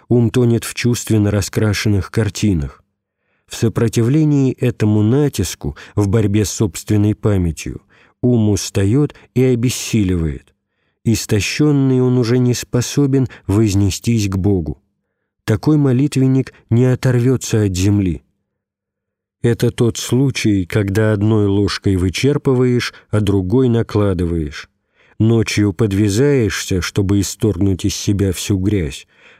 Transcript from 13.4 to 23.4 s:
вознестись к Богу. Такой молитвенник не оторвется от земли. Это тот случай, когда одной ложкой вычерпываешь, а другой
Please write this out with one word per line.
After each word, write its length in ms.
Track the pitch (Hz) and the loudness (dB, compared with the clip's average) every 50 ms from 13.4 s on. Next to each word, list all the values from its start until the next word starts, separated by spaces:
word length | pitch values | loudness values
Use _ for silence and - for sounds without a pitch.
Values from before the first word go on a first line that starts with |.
| _ | _
вознестись 800 | - 98 104 113 107 92 98 101 98 85 - - 120 117 113 101 98 | -2 0 2 2 2 2 2 0 0 -2 -2 -2 -2 0 0 0 -2
к 80 | 95 | -2
Богу. 440 | 95 90 104 101 92 82 78 76 - _ _ _ _ _ _ _ _ _ _ _ _ _ | -2 0 0 0 0 -2 -6 -10 -12 _ _ _ _ _ _ _ _ _ _ _ _ _
Такой 320 | - 110 98 - 151 156 | -2 -2 0 2 2 2
молитвенник 760 | 151 143 135 123 123 139 147 - 131 131 131 131 135 123 - - - _ _ | 2 2 2 2 0 0 0 0 0 2 2 2 0 -2 -4 -10 -20 _ _
не 160 | 117 117 127 | 2 2 4
оторвется 800 | 127 127 - - 131 123 123 117 131 131 117 - - - 110 107 | 2 0 0 0 0 0 2 2 2 0 0 -2 -2 0 0 0
от 120 | 101 92 | 0 0
земли. 480 | 87 92 104 101 104 98 90 78 67 - _ _ _ _ _ _ _ _ _ _ _ _ _ _ _ _ _ _ _ _ _ _ _ | 0 2 2 2 2 0 0 -2 -4 -10 _ _ _ _ _ _ _ _ _ _ _ _ _ _ _ _ _ _ _ _ _ _ _
Это 300 | - 120 117 - - 120 | 0 0 0 2 0 -2
тот 260 | - - 123 117 - | 0 0 0 0 0
случай, 680 | - - - 120 123 139 135 117 - - 113 101 98 92 | -4 -6 -2 0 0 0 0 -2 0 0 0 2 0 -2
когда 460 | - - 110 104 98 98 107 110 107 | -2 -2 -2 -2 0 0 0 2 2
одной 360 | 107 101 101 107 110 107 104 | 2 2 2 2 2 2 2
ложкой 500 | 101 98 101 101 92 - - - 104 95 | 2 2 0 0 0 -2 -4 -2 -2 0
вычерпываешь, 960 | 92 90 95 85 - - 135 143 143 - 143 131 123 127 127 123 123 - - - - _ _ | 0 0 -2 -2 0 0 0 0 0 0 0 2 2 2 2 0 0 -2 -6 -12 -14 _ _
а 100 | - 104 | -2 -2
другой 480 | 104 98 98 98 | 0 0 0 0